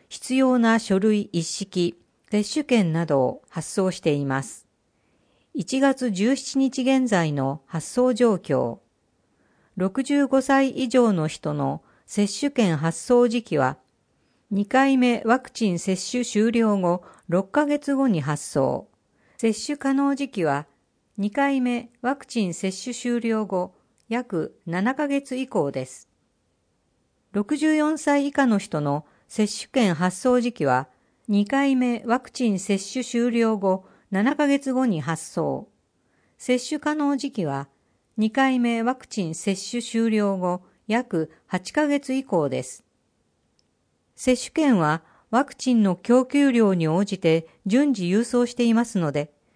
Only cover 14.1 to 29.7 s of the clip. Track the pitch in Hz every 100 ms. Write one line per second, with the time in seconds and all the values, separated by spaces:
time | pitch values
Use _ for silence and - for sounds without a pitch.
14.1 | _ _ _ _ 196 202 262 269 269 247
15.1 | 233 220 254 - - 220 175 - 185 -
16.1 | 247 240 208 220 233 226 202 180 180 -
17.1 | - - 175 190 - 302 294 285 269 269
18.1 | 175 139 147 - 147 131 131 - _ _
19.1 | _ _ _ 226 214 - 285 269 269 277
20.1 | 277 285 - 160 139 151 _ _ _ _
21.1 | - 202 208 277 269 247 240 240 _ 247
22.1 | 277 - 240 190 165 190 190 - 240 240
23.1 | 240 226 220 208 190 180 - _ _ _
24.1 | 233 240 175 151 - - 170 208 269 294
25.1 | 277 277 254 262 214 143 135 127 - -
26.1 | _ _ _ _ _ _ _ _ _ _
27.1 | _ _ 196 208 294 311 311 302 311 -
28.1 | 285 285 277 262 208 - 151 147 143 -
29.1 | _ _ - 214 - -